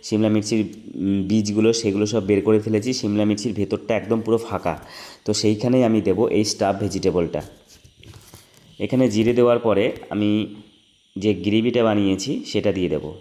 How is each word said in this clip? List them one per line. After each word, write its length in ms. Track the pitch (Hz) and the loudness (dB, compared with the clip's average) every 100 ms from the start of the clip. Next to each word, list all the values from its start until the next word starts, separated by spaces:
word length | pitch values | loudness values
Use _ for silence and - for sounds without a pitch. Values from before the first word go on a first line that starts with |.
সিমলা 280 | - 107 110 | -2 0 2
মির্চির, 320 | 107 104 113 | 2 0 -2
উম, 580 | 101 - - - 98 98 95 | -2 -6 -14 -4 -2 0 2
বীজগুলো, 420 | 110 104 104 110 | 0 2 2 2
সেগুলো 320 | 113 110 98 104 | 2 0 0 0
সব 160 | 113 95 | -2 2
বের 140 | 101 110 | 2 4
করে 120 | 110 | 2
ফেলেছি। 300 | 104 107 110 | 2 -2 0
সিমলা 320 | 127 107 104 104 | -4 -2 0 0
মির্চির 280 | 104 123 | 0 -2
ভেতরটা 400 | 101 95 104 - 110 | -4 -2 -4 -2 -4
একদম 240 | 98 113 | 0 -2
পুরো 160 | 107 113 | 0 0
ফাঁকা, 380 | 113 98 90 76 - - - - | 0 -6 -4 -6 -10 -20 -20 -12
তো 80 | - | -4
সেইখানেই 500 | 104 107 107 123 127 | 0 0 0 2 2
আমি 160 | 123 110 | 4 2
দেব 180 | 95 92 117 101 | 2 2 2 2
এই 60 | 107 | 0
স্টাফ 300 | - 101 98 | 0 -2 0
ভেজিটেবলটা। 640 | 104 92 92 87 85 78 - - _ - - _ - - - - _ _ - - | -4 -2 0 0 -2 -4 -10 -20 _ -20 -20 _ -20 -20 -20 -20 _ _ -20 -10
এখানে 240 | 104 127 127 | -4 2 2
জিরে 200 | 104 113 | 2 2
দেওয়ার 260 | 120 120 120 | 4 4 4
পরে 240 | 113 98 117 - - | 2 2 0 -4 -8
আমি 200 | 101 104 107 98 107 - _ _ _ _ - | -2 0 0 -2 -10 -20 _ _ _ _ -4
যে 160 | 101 | -2
গ্রেভিটা 480 | 92 95 107 117 120 | 0 0 2 2 2
বানিয়েছি 480 | 113 104 98 95 - 202 - | 2 2 0 -2 -4 -8 -4
সেটা 260 | 107 101 | -2 -2
দিয়ে 180 | 95 87 | -2 -2
দেব। 160 | 76 76 78 | -4 -6 -14